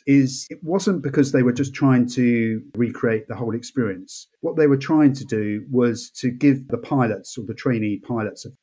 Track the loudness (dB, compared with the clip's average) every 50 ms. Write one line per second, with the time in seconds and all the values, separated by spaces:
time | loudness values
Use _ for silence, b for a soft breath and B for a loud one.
0 | _ 2 4 4 4 2 -2 -8 -12 -12 -14 -12 -4 -4 -2 0 0 0 0 0
1 | -2 0 2 2 2 4 4 4 4 2 2 0 -2 -4 -2 2 4 4 4 4
2 | 4 2 0 0 2 2 2 2 0 0 -2 -4 -8 -8 -4 -2 -2 -2 -2 -2
3 | -2 0 0 -2 -4 -8 -10 -8 -6 -6 -6 -6 -8 -6 -4 -4 -2 -2 -4 -8
4 | -12 -16 -18 -20 -20 _ _ _ -8 -4 0 2 4 4 4 2 2 2 4 6
5 | 6 6 4 2 -4 -4 -4 -2 -2 -2 -4 -6 -6 -2 0 2 2 2 0 -4
6 | -8 -14 _ -6 -4 -4 -2 2 4 4 4 2 -2 -6 -6 -6 -4 -2 0 0
7 | 2 0 -2 -4 -8 -12 -14 -12 -10 -10 -12 -6 -2 -2 -2 0 -2 -2 -4 -6
8 | -6 -6 -6 -6 -6 -6 -8 -12 -16 -18 -20 _